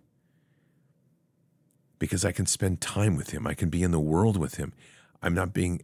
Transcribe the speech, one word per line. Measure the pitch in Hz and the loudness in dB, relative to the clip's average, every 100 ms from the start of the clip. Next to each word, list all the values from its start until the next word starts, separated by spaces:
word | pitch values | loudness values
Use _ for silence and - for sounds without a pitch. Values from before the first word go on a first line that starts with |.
| _ _ _ _ _ _ _ _ _ _ _ _ _ _ _ _ _ _ _ - | _ _ _ _ _ _ _ _ _ _ _ _ _ _ _ _ _ _ _ -8
Because | 117 92 | -4 0
I | 98 | 0
can | - 92 | 0 -2
spend | - 95 90 | 0 0 -2
time | - 101 107 76 | -2 0 2 0
with | - | -2
him. | 78 78 | -6 -6
I | |
can | 78 85 | -2 0
be | 85 | 2
in | 90 | 2
the | 82 | 2
world | 76 82 110 98 | 2 4 4 2
with | 71 | -2
him. | - 71 - - - _ _ | -6 -10 -10 -20 -20 _ _
I'm | 87 | -2
not | 90 90 | 0 0
being, | - 90 87 | 0 -2 -2